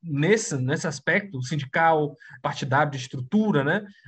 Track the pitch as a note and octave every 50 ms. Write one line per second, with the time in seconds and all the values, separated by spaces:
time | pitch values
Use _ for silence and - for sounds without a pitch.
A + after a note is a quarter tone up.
0 | - E3+ C#3+ C#3 D3+ F3+ A3 A3 - - D3+ C3 B2+ B2+ D3+ D#3+ F#3 E3 C#3+ -
1 | - D#3+ E3 G3+ G3+ G3 - B2+ B2+ - D#3+ C#3+ - - - E3+ E3 E3 D#3+ D#3
2 | D3+ D3 - _ - - - - - C#3+ C#3 - C#3+ C3 C3 C#3+ D3+ C#3+ C3+ C3
3 | - - - C3 B2+ - - G#3+ A3 G#3 D#3+ C#3+ C3+ D3 F3 G#3+ G#3 - - _
4 | -